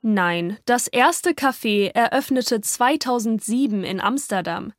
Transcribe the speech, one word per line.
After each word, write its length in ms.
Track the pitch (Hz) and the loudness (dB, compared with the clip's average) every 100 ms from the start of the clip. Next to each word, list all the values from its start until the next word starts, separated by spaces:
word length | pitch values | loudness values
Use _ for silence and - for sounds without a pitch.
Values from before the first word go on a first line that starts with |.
Nein, 580 | 226 208 175 170 170 208 | 2 2 2 0 -4 -6
das 220 | - 240 - | 0 0 0
erste 440 | 240 269 349 359 | 2 2 4 -2
Café 640 | 320 269 247 226 208 196 | 0 0 0 0 2 2
eröffnete 680 | - 233 262 - 254 240 226 | 2 2 0 0 0 0 -2
zweitausendsieben 1200 | - - 247 302 254 247 220 226 - 233 269 208 | -2 0 2 2 0 -2 0 -2 0 0 0 0
in 180 | 185 190 | -4 -2
Amsterdam. 720 | 196 269 - 196 170 170 202 | -2 -2 -2 -4 -4 -6 -8